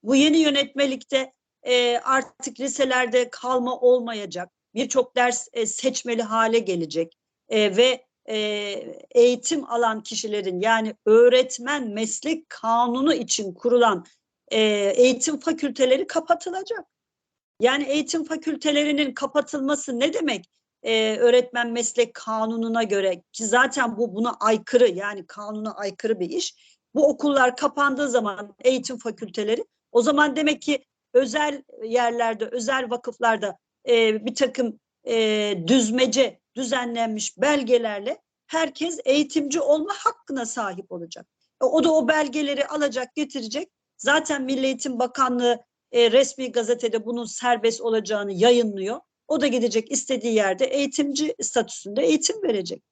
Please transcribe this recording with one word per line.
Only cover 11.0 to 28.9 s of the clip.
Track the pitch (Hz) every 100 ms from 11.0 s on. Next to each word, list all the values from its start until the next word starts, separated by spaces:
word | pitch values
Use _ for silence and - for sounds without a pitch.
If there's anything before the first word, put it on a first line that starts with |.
| -
öğretmen | 226 240 254 254 - 247 294 233
meslek | 208 220 - 294 320 _
kanunu | - 226 233 240 247 285
için | 311 240 - 196
kurulan, | 180 240 247 233 185 175 _ _ _ _
e, | 220 214 208 202 196
eğitim | 254 254 320 294
fakülteleri | - 320 285 - 262 269 381
kapatılacak. | 330 330 339 - 381 381 440 - _ _ _ _ _ _ _
Yani | 233 277
eğitim | 285 294 - 330
fakültelerinin | 311 320 311 277 302 294 294 285 285
kapatılması | 254 269 294 285 294 269 294 - 240
ne | 294
demek? | 466 311 208 175 _ _ _
E, | 226 220 220 214
öğretmen | 240 247 247 247 233
meslek | 233 233 - 233
kanununa | - - 220 220 233 226 226
göre | 220 196 196 180 _
ki | - 220
zaten | 240 262 269 240 214
bu | 226 190
buna | 233 -
aykırı, | 214 220 - 247 233
yani | 180 202 202 175
kanuna | - 208 214 214 196
aykırı | 202 196 220 208
bir | 180
iş. | 349 - _ _ _ _ 254
Bu | 294
okullar | - 294 277 247 254
kapandığı | 294 - 285 269 285
zaman | 240 214 202 202 _
eğitim | 247 262 254